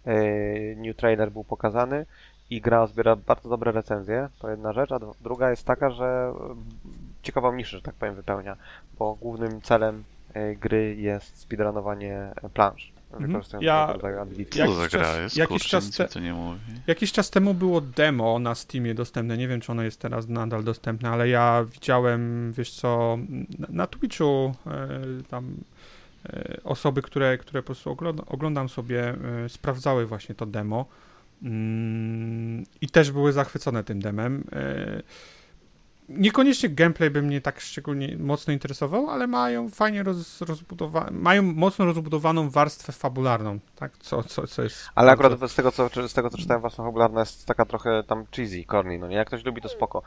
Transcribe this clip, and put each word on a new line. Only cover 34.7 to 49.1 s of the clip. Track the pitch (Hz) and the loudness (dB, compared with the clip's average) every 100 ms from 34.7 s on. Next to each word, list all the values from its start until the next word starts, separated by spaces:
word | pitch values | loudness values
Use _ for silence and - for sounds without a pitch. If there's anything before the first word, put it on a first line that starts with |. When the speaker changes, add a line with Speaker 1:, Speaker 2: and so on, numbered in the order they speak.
| 139 - - - - - - _ - _ _ _ _ - | -4 -6 -8 -10 -18 -20 -20 _ -20 _ _ _ _ -10
Speaker 2:
niekoniecznie | 143 202 233 277 247 175 | 2 4 6 6 6 0
gameplay | 143 170 156 160 | 4 4 6 2
by | 143 | 2
mnie | 143 143 | 0 0
tak | 143 - | -2 -6
szczególnie | - - - 139 139 165 | -12 -10 -6 -4 -4 -4
mocno | 143 147 - | -2 -2 0
interesował, | 143 143 139 143 208 302 | -2 -2 -4 -2 0 -2
ale | 269 247 | -2 -2
mają | 247 247 240 233 | 0 0 -2 -4
fajnie | - 214 202 | 0 0 2
roz-, | 196 175 165 - | -2 -2 -6 -10
rozbudowa-, | 165 156 170 175 156 160 - | -8 -8 -8 -8 -2 -2 -2
mają | - 170 196 | 0 6 6
mocno | 190 156 190 - | 6 4 4 6
rozbudowaną | 175 165 156 151 160 160 147 | 2 2 0 2 4 4 4
warstwę | 147 147 - - | 4 4 2 -12
fabularną, | - 135 127 131 113 107 101 - - | -4 -4 0 2 2 0 -6 -10 -14
tak? | 139 _ | -14 _
Co, | - - | -4 -4
co, | - - - | -2 -6 -6
co | - | -4
jest | 110 - - | -4 -4 -4
Speaker 1:
Ale | - 127 131 | 8 10 10
Speaker 2:
bardzo | 135 | 8
Speaker 1:
akurat | 127 123 | 6 -2
z | |
tego, | - 127 | 2 2
co, | - 123 | 2 -2
czy-, | 123 123 | 0 -2
z | |
tego, | - 120 | -2 -2
co | 117 | -4
czytałem, | - 117 | -2 0
warstwa | 113 - | 0 -6
fabularna | 117 113 113 113 | -4 4 4 4
jest | 110 - - | -2 -4 -4
taka | 120 | 2
trochę | 113 110 120 110 107 | 2 2 0 0 0
tam | 110 107 - | -4 -4 -6
cheesy, | 110 90 | -6 -6
corny, | 80 104 92 87 | 0 0 0 -4
no | |
nie? | 87 | -2